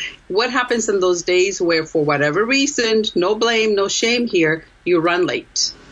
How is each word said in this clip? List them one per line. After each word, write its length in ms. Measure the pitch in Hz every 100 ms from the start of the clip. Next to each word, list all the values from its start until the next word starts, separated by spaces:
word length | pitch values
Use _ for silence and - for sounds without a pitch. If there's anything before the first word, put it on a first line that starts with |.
| - - -
What 220 | 185 240
happens 380 | 254 247 240 214
in 120 | 202
those 220 | 180 175
days 380 | 180 180 190 190
where, 240 | 175 165
for 200 | 156 165
whatever 400 | 151 143 147 156
reason, 600 | 226 269 277 - 226 220 214
no 200 | 190 175
blame, 400 | 214 233 226 220
no 140 | 202 196
shame 380 | - 226 247 240
here, 380 | 180 160 160 - _
you 160 | - 175
run 260 | 165 175 170
late? 460 | 120 - - - - -